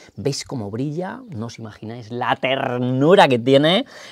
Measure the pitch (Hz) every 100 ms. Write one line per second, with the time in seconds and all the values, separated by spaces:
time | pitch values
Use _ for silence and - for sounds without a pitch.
0 | - - 117 139 - 113 101 110 147 151
1 | 185 254 247 107 113 - 113 - 107 120
2 | 110 120 120 135 127 135 131 123 123 127
3 | 147 196 165 123 117 135 151 196 277 -
4 | -